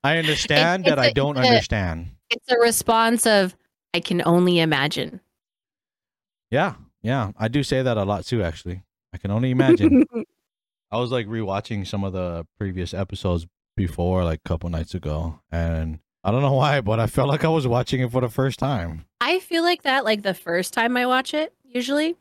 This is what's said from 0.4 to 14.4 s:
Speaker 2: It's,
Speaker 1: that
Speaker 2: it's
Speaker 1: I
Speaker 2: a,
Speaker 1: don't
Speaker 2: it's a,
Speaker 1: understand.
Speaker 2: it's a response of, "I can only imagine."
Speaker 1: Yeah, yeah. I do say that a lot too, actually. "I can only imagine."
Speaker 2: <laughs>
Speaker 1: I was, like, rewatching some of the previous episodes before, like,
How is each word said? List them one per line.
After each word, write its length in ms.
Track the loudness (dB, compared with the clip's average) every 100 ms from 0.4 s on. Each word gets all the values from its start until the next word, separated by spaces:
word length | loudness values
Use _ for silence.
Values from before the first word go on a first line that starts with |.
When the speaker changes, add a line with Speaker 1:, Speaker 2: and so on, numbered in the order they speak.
| 0 2 2 2 2
Speaker 2:
It's, 40 |
Speaker 1:
that 40 | 2
Speaker 2:
it's 80 | 2
Speaker 1:
I 20 |
Speaker 2:
a, 20 |
Speaker 1:
don't 240 | 2 -2 2
Speaker 2:
it's 80 | 4
a, 20 |
Speaker 1:
understand. 560 | 4 2 -2 -2 -4 -10 -16 _
Speaker 2:
it's 200 | -8 -2
a 80 | 2
response 680 | 4 2 2 2 4 2 4
of, 280 | 4 4 -2 _ _ _
"I 80 | -6
can 220 | -2 0
only 340 | 4 6 6 4
imagine." 600 | 4 2 0 -2 -8 -10 _ _ _ _ _ _ _ _ _ _ _ _ _
Speaker 1:
Yeah, 260 | -2 -2 -4 -20 _
yeah. 300 | -4 -2 -4 -4
I 120 | -2
do 140 | -2
say 200 | 0 0
that 160 | 0 0
a 60 |
lot 200 | 0 -2
too, 180 | -2 -2
actually. 420 | -2 -4 -10 -12 _ _ _
"I 60 | -10
can 120 | -4
only 200 | -2 0
imagine." 560 | 2 4 6 6 6 4 -2 -10 _ _
Speaker 2:
<laughs> 420 | _ _ _ _
Speaker 1:
I 60 | -4
was, 140 | -2
like, 140 | -2 -4
rewatching 600 | -6 -4 -4 -4 -8 -6
some 180 | -4
of 100 | -4
the 320 | -4 -6 -6 -10 _
previous 360 | -6 -4 -6
episodes 520 | -6 -6 -4 -2 -2 -4 _ _ -4
before, 480 | -4 0 0 2
like, 160 | 0 -2